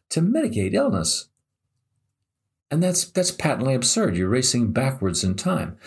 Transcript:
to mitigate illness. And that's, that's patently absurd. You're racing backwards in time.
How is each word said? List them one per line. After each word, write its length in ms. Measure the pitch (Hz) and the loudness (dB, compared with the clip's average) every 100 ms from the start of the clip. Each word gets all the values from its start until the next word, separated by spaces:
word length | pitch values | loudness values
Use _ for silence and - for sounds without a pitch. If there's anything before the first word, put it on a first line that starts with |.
| - | -6
to 120 | 160 | 0
mitigate 500 | 175 302 285 104 95 | 2 2 0 0 0
illness. 560 | - 277 92 82 - - _ _ _ _ _ _ _ _ _ _ _ _ _ - | 0 2 0 -2 -4 -8 _ _ _ _ _ _ _ _ _ _ _ _ _ -4
And 100 | 156 | 0
that's, 240 | 180 175 | 0 0
that's 280 | - 185 180 | -2 -2 -2
patently 420 | - 156 - 131 | 0 -2 0 0
absurd. 420 | 127 - 226 165 87 | 0 0 2 0 2
You're 120 | 92 | 2
racing 440 | 123 131 123 110 | 2 2 2 0
backwards 520 | 117 135 135 92 85 | 0 0 0 -2 0
in 100 | 92 | -2
time. 420 | 92 180 180 85 - | 0 -2 -2 -4 -10